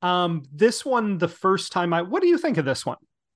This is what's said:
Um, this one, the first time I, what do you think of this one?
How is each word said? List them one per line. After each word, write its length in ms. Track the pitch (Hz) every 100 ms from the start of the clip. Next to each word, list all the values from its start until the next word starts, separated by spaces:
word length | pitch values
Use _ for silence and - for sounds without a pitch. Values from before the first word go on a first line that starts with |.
Um, 420 | 180 180 175 165 135
this 320 | 147 226 233 277
one, 320 | 240 214 180
the 100 | 170
first 420 | - 190 190 -
time 200 | 185 175
I, 80 | 170
what 200 | 185 339
do 60 | 349
you 100 | 339
think 180 | 320 180
of 80 |
this 220 | 135 127 127
one? 100 | - _ _ _